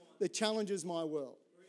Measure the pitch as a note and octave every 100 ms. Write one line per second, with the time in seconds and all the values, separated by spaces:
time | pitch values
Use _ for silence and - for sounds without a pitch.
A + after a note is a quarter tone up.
0 | - - F#3+ - A3 A3 G#3 G3 E3 E3+
1 | D#3+ D3+ C3 - _ -